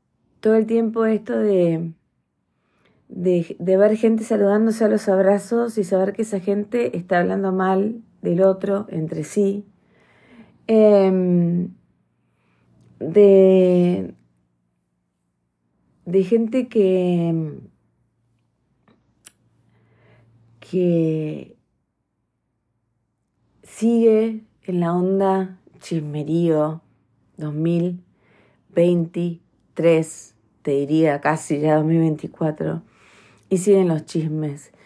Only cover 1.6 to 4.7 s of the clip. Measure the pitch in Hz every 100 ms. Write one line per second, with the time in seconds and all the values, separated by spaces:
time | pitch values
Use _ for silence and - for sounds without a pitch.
1.6 | 170 165 165 160 _ _ _ _ _ _
2.6 | _ _ _ _ _ 190 180 175 165 -
3.6 | 175 190 208 214 226 226 - 220 202 208
4.6 | 226